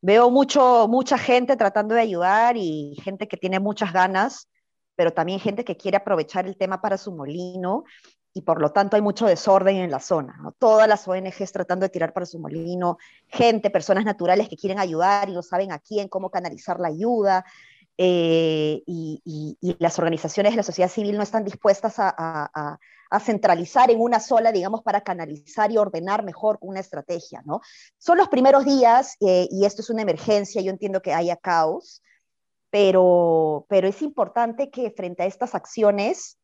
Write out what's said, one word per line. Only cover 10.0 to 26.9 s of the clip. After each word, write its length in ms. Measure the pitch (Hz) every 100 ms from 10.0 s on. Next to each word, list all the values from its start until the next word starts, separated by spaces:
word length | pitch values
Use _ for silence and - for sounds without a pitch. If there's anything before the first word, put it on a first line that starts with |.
zona, 360 | - 170 139 143
¿no? 100 | 151
Todas 340 | - 233 220 220
las 220 | 214 -
O 60 |
N 140 | 185 190
Gs 200 | - 190
tratando 340 | - 180 180
de 60 | 190
tirar 220 | 180 165
para 140 | 180 175
su 120 | 165
molino, 600 | 151 156 165 180 180 170 _ _ _
gente, 440 | - 233 226 202
personas 340 | 180 151 190
naturales 440 | 214 208 185 190 220
que 80 | 160
quieren 220 | 196 196
ayudar 500 | 190 160 180 202 202
y 40 |
no 100 | 180
saben 300 | 165 180 196
a 60 | 151
quién, 300 | _ 214 196
cómo 220 | 190 190
canalizar 480 | 185 175 - - 175
la 100 | 170
ayuda, 560 | 156 220 240 196 185 185 - _ _ _ -
eh, 840 | 180 175 165 165 160 156 151 151 -
y, 360 | 170 160 156
y, 320 | - 151 151 -
y 160 | 180 -
las 220 | 170 -
organizaciones 520 | 170 165 160 - 202
de 40 | 226
la 60 |
sociedad 260 | 196 175 180
civil 260 | - 208 208
no 60 |
están 220 | 202 220
dispuestas 560 | 202 - 214 202 226 -
a, 80 | 196
a, 420 | - 165 160 147
a, 260 | 156 147 151 _ _ _
a 120 | 208
centralizar 680 | 208 208 214 170 175 262 254
en 80 | 226
una 180 | 233 233
sola, 320 | - 233 226
digamos, 320 | 202 185 220
para 200 | 220 196
canalizar 680 | 202 175 160 151 _ - 214
y 80 | 220
ordenar 460 | 202 165 175 214
mejor 340 | 202 - 214 214
una 200 | 185 190
estrategia, 600 | 190